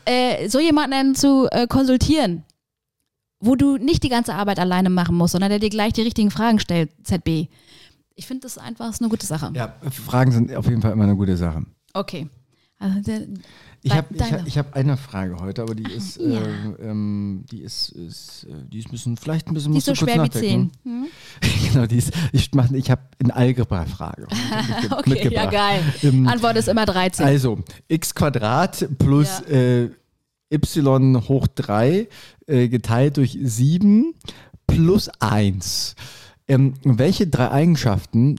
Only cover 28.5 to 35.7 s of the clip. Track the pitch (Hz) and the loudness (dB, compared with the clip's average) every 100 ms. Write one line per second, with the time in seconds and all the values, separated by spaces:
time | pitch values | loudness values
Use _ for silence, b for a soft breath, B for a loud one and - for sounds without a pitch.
28.5 | 127 175 - - 135 - 143 147 - - | 0 0 -2 -6 0 2 4 2 -2 0
29.5 | 139 123 123 120 - _ _ _ _ _ | 2 4 2 0 -6 _ _ _ _ _
30.5 | 151 - 165 139 135 131 127 107 135 - | -2 0 0 2 4 4 4 2 0 0
31.5 | - - 104 123 185 233 B B B - | -4 -2 0 2 2 -2 B B B -2
32.5 | 135 123 123 110 117 143 151 135 - 135 | 2 2 0 0 2 2 2 0 0 -4
33.5 | 110 131 175 202 214 320 330 B B B | 0 2 4 4 4 4 -2 B B B
34.5 | - - - 165 208 - - 110 104 104 | -6 0 2 4 2 -2 -6 -2 2 2
35.5 | 95 - | 0 -6